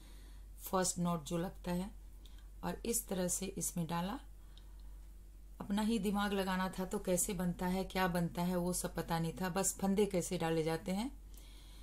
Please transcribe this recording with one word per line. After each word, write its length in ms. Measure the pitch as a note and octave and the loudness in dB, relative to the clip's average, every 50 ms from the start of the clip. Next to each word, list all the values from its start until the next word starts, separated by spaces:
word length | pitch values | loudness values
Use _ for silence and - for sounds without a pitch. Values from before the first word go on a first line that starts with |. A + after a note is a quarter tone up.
| - - - - - - - - - - - - | -16 -16 -16 -16 -14 -14 -14 -14 -14 -14 -14 -12
First 380 | - - - F#3 F#3 F3+ - F3+ | -4 2 4 4 4 4 2 2
knot 260 | F3 F3 F3 E3 C#3+ | 2 2 2 0 0
जो 140 | - F3 E3+ | 0 0 0
लगता 340 | E3+ F#3+ - - - F3+ F3 | 0 0 -4 -6 -4 -2 0
है, 180 | F3+ F#3 G#3+ - - - - - - - - - - - - - - - | 0 0 -2 -6 -10 -14 -14 -16 -16 -16 -14 -14 -14 -14 -14 -12 -6 -4
और 120 | F3 F3+ - - | -4 -4 -2 -2
इस 200 | - A#3 - - - | 0 0 0 0 0
तरह 200 | G3 F#3 F#3 F3+ | 0 0 2 2
से 180 | F3 - F#3+ G3 | 0 0 -2 -4
इसमें 380 | - - E3 - - F3 E3+ | -4 -4 -4 -2 -2 -2 -2
डाला। 320 | D#3 E3+ E3+ F3 F#3+ A3 C#4 - - - - - - - - - - - - - - - - - - - - - - - - - - - - | 0 0 0 0 0 -2 -6 -8 -12 -16 -16 -16 -16 -16 -16 -16 -16 -14 -14 -12 -12 -12 -12 -14 -14 -16 -16 -16 -16 -16 -16 -16 -14 -12 -10
अपना 220 | - - G3+ G#3 G#3+ | -4 0 2 2 4
ही 160 | G#3 A#3 A3+ | 4 4 4
दिमाग 340 | F3+ G#3+ G3 G3+ G3+ G#3 G3+ | 4 4 4 4 4 4 4
लगाना 360 | G3 F#3+ F#3+ F#3 F#3 F#3 F#3 F#3 - | 2 2 4 4 2 2 2 0 0
था 60 | F#3 | -2
तो 140 | F3+ - G3+ | 0 0 0
कैसे 320 | - - F3+ F3 - - G#3 | 2 4 4 4 4 2 2
बनता 320 | F3 F#3 F3+ F3 - F#3 | 2 2 2 2 2 2
है, 160 | F3+ F#3 F#3+ F#3+ | 2 2 2 0
क्या 220 | F#3 - F#3+ F#3 F3+ | 0 2 2 4 4
बनता 340 | E3+ F3+ E3+ E3 - - F3 | 4 4 2 2 2 0 2
है, 140 | F3+ F#3 | 2 2
वो 160 | F3+ E3+ F3+ F3+ | 2 2 2 2
सब 200 | - - F3 - | 0 0 -2 -2
पता 240 | - E3 - E3+ E3 | -2 -2 0 2 2
नहीं 140 | E3 E3 D#3+ | 2 0 0
था, 160 | - F#3 F#3 | 0 0 0
बस 280 | E3+ G3 F#3+ - - - | 2 2 2 2 2 2
फंदे 280 | G3 G3 G3 F#3+ G#3 | 2 4 4 6 4
कैसे 320 | G3 - F3 E3 - F#3 E3+ | 4 4 2 2 2 0 0
डाले 240 | E3 E3 E3 E3 D#3 | 2 2 4 4 4
जाते 300 | D#3+ D#3+ D#3+ - - F#3 | 2 2 0 0 0 -2
हैं 180 | G3 A3+ C#4+ - - - - - - - - - - - - - - | 0 -2 -2 -4 -8 -12 -14 -14 -14 -14 -16 -16 -16 -16 -16 -16 -14